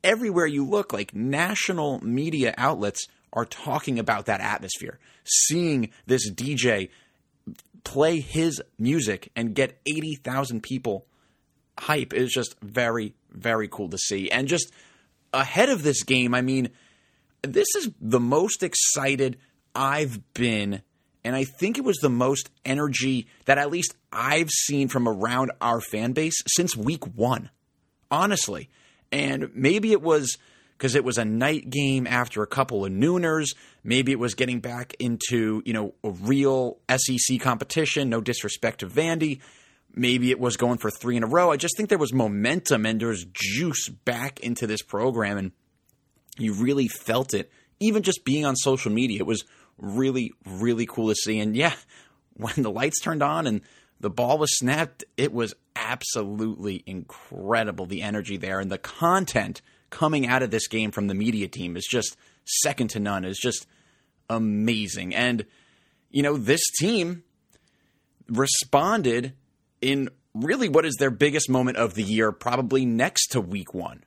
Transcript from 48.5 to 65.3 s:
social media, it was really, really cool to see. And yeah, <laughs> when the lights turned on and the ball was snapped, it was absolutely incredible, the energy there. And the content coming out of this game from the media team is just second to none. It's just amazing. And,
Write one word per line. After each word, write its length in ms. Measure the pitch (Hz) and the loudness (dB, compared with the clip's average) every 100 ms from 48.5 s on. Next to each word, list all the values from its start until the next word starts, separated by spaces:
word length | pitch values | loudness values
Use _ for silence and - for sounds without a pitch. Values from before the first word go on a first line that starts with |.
| 131 | 2
social 360 | 139 131 117 | 2 2 2
media, 280 | 107 127 101 | 0 0 0
it 80 | 95 | -2
was 160 | 107 - _ _ _ | -2 -4 _ _ _
really, 540 | 101 107 135 131 117 - - | -6 0 2 0 -4 -8 -12
really 400 | 92 117 117 117 | -2 0 2 -2
cool 240 | - 110 | 0 0
to 60 | 104 | 2
see. 240 | - 110 | 0 0
And 180 | 107 113 | 0 2
yeah, 160 | 160 - - - - | 0 0 -14 -20 -20
<laughs> 280 | _ _ - | _ _ -10
when 180 | 113 - | -6 -2
the 160 | 113 | -2
lights 300 | 101 143 - | 0 -2 -2
turned 220 | 170 156 | -4 0
on 240 | 143 160 143 | 0 0 0
and 140 | 107 - - _ _ | -2 -6 -20 _ _
the 100 | 107 | -6
ball 280 | 95 123 151 | 0 2 2
was 200 | 151 - | 2 2
snapped, 460 | 127 151 160 _ - - | 0 0 -2 _ -12 -2
it 160 | 143 | -2
was 200 | 117 110 - _ - | 0 -4 -6 _ -8
absolutely 1080 | 113 127 - 120 101 107 110 104 101 92 - | -6 -6 -4 -4 -4 -2 -4 -4 -6 -6 -8
incredible, 1000 | 95 - - - 90 95 113 107 87 90 | -12 -12 -20 -16 -10 0 0 0 -4 -8
the 160 | 92 | -6
energy 360 | 104 104 95 98 | -4 -4 -6 -8
there. 240 | 95 95 | -4 -4
And 100 | 98 | -4
the 60 | 95 | -6
content 840 | - - 170 190 180 120 98 - _ _ _ | -10 -2 2 2 2 -2 -2 -10 _ _ _
coming 380 | - 156 151 123 | 0 2 2 2
out 160 | 131 | 2
of 80 | 123 | 2
this 160 | 110 - | -2 -2
game 240 | 110 107 | -2 -2
from 160 | 104 101 | -2 -2
the 80 | 98 | 0
media 320 | 110 110 95 | 0 0 -4
team 280 | - 90 87 | -6 -8 -6
is 120 | - | -2
just 260 | 123 - - _ _ - | -2 -2 -8 _ _ -4
second 440 | - 151 139 113 | 0 0 0 -2
to 80 | 110 | 0
none. 260 | 101 98 92 | -2 -2 -4
It's 160 | 95 | -2
just 240 | 123 - - _ _ _ _ _ - | -2 -4 -10 _ _ _ _ _ -6
amazing. 840 | 113 110 104 110 110 101 98 92 - | 0 0 2 2 0 -2 -6 -4 0
And, 320 | 123 | 0